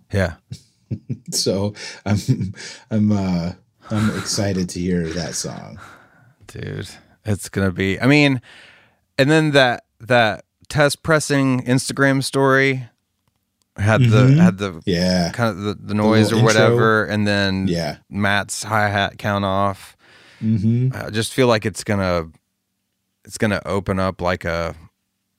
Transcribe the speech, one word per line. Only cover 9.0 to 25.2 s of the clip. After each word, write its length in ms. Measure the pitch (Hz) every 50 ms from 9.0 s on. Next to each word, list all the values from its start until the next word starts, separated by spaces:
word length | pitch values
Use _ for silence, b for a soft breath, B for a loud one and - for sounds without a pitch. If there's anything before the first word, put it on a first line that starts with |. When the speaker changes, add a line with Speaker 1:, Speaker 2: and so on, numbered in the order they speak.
| B _ _ -
Speaker 1:
and 140 | 135 139
then 200 | 156 160 156 151
that, 340 | 139 143 131 123 117 - - _ _ _
that 420 | 113 107 127 120 117 107 95 - - _ _ _ _ -
test 340 | - 156 151 143 - -
pressing 600 | - - 160 151 - - 143 139 135 135 127 127 117
Instagram 580 | 127 127 131 - - - - 139 139 135 135
story 680 | 127 - - 139 139 135 131 135 135 135 131 131 123 113 _ _ _ _ _ _ _ _ _ _ _ _ _ _ _ _ _ -
had 240 | 101 107 110 107
the, 220 | 127 120 110 107 -
Speaker 2:
Mm-hmm. 120 | 131 139 156
Speaker 1:
had 180 | 175 180 185 -
the 240 | 101 98 85 80 -
Speaker 2:
Yeah. 460 | - 90 85 90 92 92 92 87 82
Speaker 1:
kind 200 | - - 117 113
of 60 | 101 85 101
the, 100 | 104 101
the 120 | - 104 101
Speaker 2:
The 60 | 101
Speaker 1:
noise 360 | 104 107 107 107 110 107 104 113
or 20 |
Speaker 2:
little 140 | 110 117 110
intro. 120 | 107 110 110
Speaker 1:
whatever, 400 | 110 120 120 113 110 110 107 104
and 200 | 78 104 104 104
then 440 | 104 101 101 101 98 95 95 95 95
Speaker 2:
Yeah. 300 | 85 85 82 73 73 - _ _
Speaker 1:
Matt's 540 | - 98 104 98 101 101 95 104 - - -
hi-hat 540 | 104 107 110 104 104 101 104 101 - - -
count 280 | - 110 101 101 101
off. 500 | 98 95 98 101 101 98 - - - - b b b b b b b b b -
Speaker 2:
Mm-hmm. 460 | 110 113 110 95 110 117 120 127 131 127
Speaker 1:
I 160 | 104 107 -
just 220 | 104 110 113 -
feel 160 | - - 131 120
like 180 | 113 107 101
it's 200 | 110 92 - -
gonna, 420 | - 107 101 95 92 87 87 82 82 78 _ _ _ _ _ _ _ _ _ _ _ _ _ _ _ _ _ _
it's 140 | - - -
gonna 240 | 117 107 101 87 -
open 320 | - 90 101 95 - 98 92
up 220 | 95 95 92 -
like 240 | 87 87 92 87 -
a, 320 | 87 82 85 85 82 80 80 80 - _ _ _ _ _ _